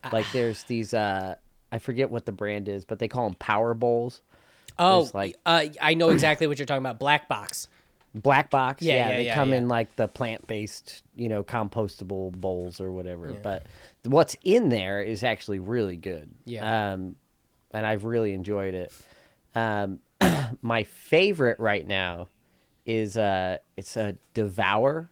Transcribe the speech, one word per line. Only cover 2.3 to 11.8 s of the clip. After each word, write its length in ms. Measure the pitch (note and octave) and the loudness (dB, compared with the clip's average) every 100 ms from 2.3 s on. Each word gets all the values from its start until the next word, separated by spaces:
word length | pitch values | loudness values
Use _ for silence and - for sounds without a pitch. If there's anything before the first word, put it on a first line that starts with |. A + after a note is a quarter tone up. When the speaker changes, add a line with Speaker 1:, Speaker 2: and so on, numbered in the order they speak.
Speaker 1:
brand 360 | G2 G#2 G#2 G2+ | -6 -4 -4 -6
is, 160 | G2 F#2 | -8 -8
but 120 | A2 | -6
they 100 | A2+ | -4
call 200 | B2+ A2+ | -2 -4
'em 80 | F2+ | -4
Power 400 | - G#2 A#2 A#2 | 0 2 2 2
Bowls. 460 | A#2+ A#2 B2 - _ _ _ _ - - | 2 2 -2 -8 _ _ _ _ -18 2
Speaker 2:
Oh, 220 | F3+ F#3 | 6 6
Speaker 1:
There's, 100 | C#3 | 4
like 220 | G2 G2 - - | -2 -6 -2 2
Speaker 2:
uh, 200 | E3 D3+ D3 | 4 2 0
I 120 | D3+ | 2
know 160 | E3 E3 | 6 6
exactly 380 | D#3+ D#3 D3+ D#3 | 6 4 4 2
what 100 | C#3+ | 0
you're 80 | C3+ | -2
talking 160 | C#3 | -2
about. 160 | C3 A2+ | -2 -2
Black 280 | C#3 D3 - | 2 2 2
Box. 400 | A2+ G2+ - - _ _ _ _ A2 | -6 -6 -12 -14 _ _ _ _ 0
Speaker 1:
Black 340 | C3+ C#3 D3+ | 4 4 4
Box, 320 | C#3 C3 C3+ | 2 2 0
Speaker 2:
Yeah, 140 | E3 C3 | 2 2
Speaker 1:
yeah, 140 | A#2 | 2
Speaker 2:
yeah, 80 | B2 | 0
Speaker 1:
they 80 | A#2+ | 0
Speaker 2:
yeah, 100 | A2+ | 2
Speaker 1:
come 160 | C3+ | 2
Speaker 2:
yeah. 60 | B2+ | 2
Speaker 1:
in, 100 | A#2+ | 2
like, 280 | A#2+ A2+ - | 0 0 -2
the 120 | G#2+ | -4
plant-based, 960 | - A#2+ A2 - G#2+ G#2+ - - - _ - | -2 -6 -6 -6 -6 -6 -10 -18 -20 _ -8
you 140 | A#2 | -4
know, 140 | G#2+ | -4
compostable 880 | G2 A#2+ G#2 A#2 | -4 -4 -2 -2